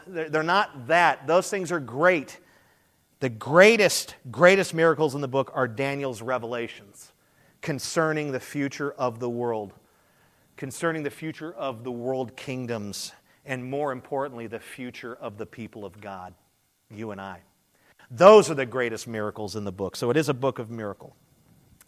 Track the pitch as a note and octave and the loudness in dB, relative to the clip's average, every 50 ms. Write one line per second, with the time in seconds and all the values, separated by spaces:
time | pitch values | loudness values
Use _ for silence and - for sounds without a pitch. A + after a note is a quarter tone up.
0 | - F#3 F#3 D#3+ D#3+ D#3 D3+ D#3 D#3 E3+ F3+ G3+ G#3 - - C3+ A#2 A#2+ D#3+ F3 | -12 -10 -8 -8 -6 -2 -2 0 2 4 2 2 2 0 -6 -10 -2 2 4 6
1 | F3 D#3 C3 - C3+ C#3+ E3 F#3+ F#3 - G#3+ G3 F3+ D3 F3+ D#3+ C3+ A2 A#2 C#3 | 6 6 4 2 0 2 2 2 2 2 -4 -4 -4 -2 -4 -4 -4 -6 -2 4
2 | E3 F3+ F#3 D3+ B2 - - - _ _ _ _ _ _ _ _ _ _ _ _ | 4 4 4 4 -2 -8 -16 -20 _ _ _ _ _ _ _ _ _ _ _ _
3 | _ _ _ - C3+ C3 A2+ G#2+ - B2+ D3+ F3 G3 A3 A#3 G#3+ G3 D#3+ - - | _ _ _ -6 -4 -4 -4 -6 -4 4 8 10 10 10 8 6 4 2 2 0
4 | - - - - - B2+ A2+ - F3 F3+ G3 G3 F3 - D#3 D#3+ E3 E3 D3+ C#3+ | -6 -8 -14 -18 -16 -8 2 6 8 8 8 6 2 0 0 2 4 4 4 4
5 | D#3 C#3+ B2+ C#3+ C#3+ B2+ B2+ C3+ C3 - - D3 B2+ A#2+ A2 A#2 C3+ C#3 C#3 C#3+ | 0 0 0 -4 -4 -2 0 -2 -2 0 0 -2 -2 -2 -2 -4 -4 -4 -2 -4
6 | C#3 C3 A#2+ G2+ A#2 B2+ B2+ A#2+ A#2 A#2 B2 A#2+ A#2 A2 - - G2+ G2+ - - | -6 -6 -8 -8 -6 -4 -4 -4 -4 -6 -6 -6 -8 -8 -10 -16 -20 -20 -20 -20
7 | - - _ _ _ _ _ _ _ _ _ - - E3 D3 B2+ - - - F3 | -20 -20 _ _ _ _ _ _ _ _ _ -12 -6 -6 -6 -6 -6 -4 0 0
8 | D#3+ D#3 D#3 D3+ D3+ C#3+ C3 B2 - - - D3 C#3 C#3 - - D3 C#3+ - - | 0 0 0 -2 -4 -4 -6 -8 -8 -8 -6 -6 -6 -6 -6 -6 -8 -8 -6 -4
9 | C3 B2 A2+ A2+ B2 B2 A#2+ A#2+ A#2+ A#2+ A2+ A2 G#2 F#2+ - _ _ _ _ _ | -4 -4 -4 -4 -6 -6 -4 -4 -4 -4 -4 -6 -8 -10 -16 _ _ _ _ _
10 | _ _ _ _ _ _ _ _ _ _ _ - C#3 C3 - - E3+ E3 D#3+ D#3+ | _ _ _ _ _ _ _ _ _ _ _ -14 -14 -12 -8 -4 -4 -4 -4 -4
11 | D3 C#3 - - D#3+ D#3+ D3+ - D#3 E3 F3 D3+ D3+ C3+ A#2+ A2 A#2+ B2+ B2 A#2+ | -6 -8 -10 -8 -12 -12 -10 -10 -14 -14 -10 -8 -6 -6 -6 -8 -10 -10 -8 -6
12 | A#2+ B2+ C3 C3 B2+ A2+ - - - C#3 B2+ B2+ B2+ A#2+ A#2 A2 G#2 G2+ F#2+ - | -6 -4 -4 -4 -6 -8 -10 -14 -10 -10 -8 -8 -6 -6 -6 -6 -6 -8 -10 -10
13 | - - - - _ _ _ _ - C#3 C3 B2+ B2 B2+ C#3 C#3+ D3+ C#3 B2+ B2+ | -12 -14 -16 -20 _ _ _ _ -10 -10 -8 -8 -8 -6 -6 -4 -4 -4 -6 -8
14 | - - C#3+ C3+ C#3 C#3+ B2 A#2 A#2 G#2+ A#2 G#2+ - - - C3+ B2 B2 A#2 - | -8 -6 -6 -4 -4 -6 -8 -12 -12 -10 -12 -12 -14 -14 -14 -12 -12 -12 -12 -14
15 | - A#2 B2 - C#3 A2+ G2+ G#2+ G#2+ - - A#2+ A2 G#2+ - A2+ G2+ F#2 F2 G#2 | -14 -14 -14 -12 -12 -12 -10 -10 -14 -14 -12 -14 -14 -14 -14 -14 -16 -16 -16 -16
16 | G#2+ G2+ G2 F#2 F#2 F2+ F2 _ _ _ _ _ _ _ _ _ _ _ A2 G#2 | -16 -14 -14 -14 -14 -18 -20 _ _ _ _ _ _ _ _ _ _ _ -14 -12
17 | A2+ G#2+ G2+ G2 G2 G2 F#2 E2+ _ _ _ _ _ _ _ _ _ _ _ _ | -10 -10 -10 -10 -12 -12 -14 -16 _ _ _ _ _ _ _ _ _ _ _ _
18 | - - B2+ A2+ F3 G3+ A3 G#3 D#3+ C#3+ D#3+ C3+ C3 A#2 A#2+ C3 B2 A#2 A2 G#2+ | -20 -8 4 8 10 12 12 12 10 6 0 -2 -4 -2 -2 -2 -2 -2 -4 -6
19 | - A#2+ A2+ G#2+ G#2 G#2 - A2 G#2+ F#2+ G2 G#2+ G#2 G2+ F#2 G2 G2 F2+ - - | -10 -8 -6 -4 -4 -4 -6 -6 -8 -6 -6 -6 -6 -6 -6 -4 -6 -6 -4 -4
20 | B2+ A#2+ B2+ D#3 D3+ D3 C3+ B2 C3+ C3+ B2 - A2+ G#2+ A#2 A2+ G#2+ G2+ F#2+ - | -2 0 0 0 0 0 -2 -2 -2 -4 -2 -4 -12 -12 -10 -10 -10 -10 -10 -12
21 | - - _ _ _ _ _ _ _ _ _ _ _ _ _ _ - | -16 -20 _ _ _ _ _ _ _ _ _ _ _ _ _ _ -20